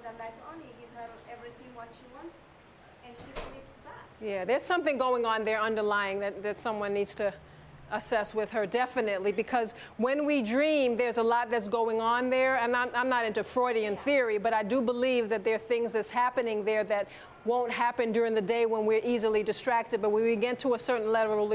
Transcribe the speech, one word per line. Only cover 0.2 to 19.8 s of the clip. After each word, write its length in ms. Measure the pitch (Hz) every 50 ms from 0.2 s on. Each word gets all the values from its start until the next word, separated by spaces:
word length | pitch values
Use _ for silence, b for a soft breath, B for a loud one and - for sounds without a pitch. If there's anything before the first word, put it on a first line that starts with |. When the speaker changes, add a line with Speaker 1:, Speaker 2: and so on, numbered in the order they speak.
| 226 226 226 - - 302
Speaker 1:
on, 100 | 320 330
you 100 | 285 247 226 226
give 100 | 240 226 226
her 120 | 233 233 226 226 220 - 240
everything 360 | 240 220 240 240 233 240 262 254 247
what 140 | 233 233 226 226
she 120 | - 262 247 254
wants, 200 | 285 330 339 - - - - - - - - - - - - - - -
and 80 | 247 240 240
she 140 | - 277 269 -
sleeps 340 | - - - 269 262 - - - -
back. 200 | - - - - - - -
Speaker 2:
Yeah, 240 | 220 208 196 190 185
there's 180 | - 254 285 277
something 340 | - 359 349 294 311 277 233
going 280 | 262 254 254 233 233
on 180 | 226 220 220 214
there 140 | 220 220 214
underlying 580 | 214 226 220 220 214 208 202 202 202 196 196 202
that, 220 | 202 202 196 196 190
that 140 | 208 202 -
someone 340 | - 240 214 208 202 202 202
needs 200 | 202 202 196 -
to 180 | - 208 196 - - B B B B B B B B B - 214
assess 400 | 220 - - 247 214 208 208 -
with 160 | 220 208 208
her, 140 | 220 226 208
definitely, 680 | 175 226 240 254 254 - 262 226 208 202 185 190 208 196
because 400 | 233 214 - 254 240 226 214 - B B B B B
when 280 | 226 254 277 294 294
we 160 | 294 294 277
dream, 540 | 220 202 233 269 294 311 311 294 262 247 233
there's 220 | 214 247 240 214 233
a 60 | 226
lot 280 | 226 233 240 240 220
that's 160 | 240 233 202 202
going 320 | 233 233 226 226 220 226
on 300 | 226 226 240 247 254 254
there, 260 | 254 262 262 262 262
and 180 | 247 233 240 247
I'm, 160 | 247 247 247 -
I'm 140 | 240 247 262
not 160 | 247 240 233
into 180 | 220 208 226 202
Freudian 520 | - - 254 247 247 233 226 214 208 202
Speaker 1:
Yeah. 40 | -
Speaker 2:
theory, 380 | - 277 285 269 247 226 208 208
but 160 | 190 226 226
I 100 | 214 214
do 160 | 190 240 269
believe 460 | 233 233 247 240 254 262 254 240 226 202
that 160 | 226 214 185
there 120 | 226 220
are 100 | 214 220 - 240
things 180 | 233 233 214
that's 180 | 220 220 208 -
happening 540 | - 240 247 247 247 269 233 226 220 214 196
there 220 | 214 214 214 208
that 240 | 202 214 202 196 - B B B B B B -
won't 260 | 214 240 247 247 233
happen 440 | 233 220 233 240 240 - 233 226 214
during 200 | 233 233 226 220
the 80 | 220
day 240 | 190 180 233 233 233
when 200 | 220 226 220 214
we're 160 | 214 220 220 220
easily 400 | 240 240 226 214 220 214 214 208
distracted, 580 | 220 208 - - 262 240 233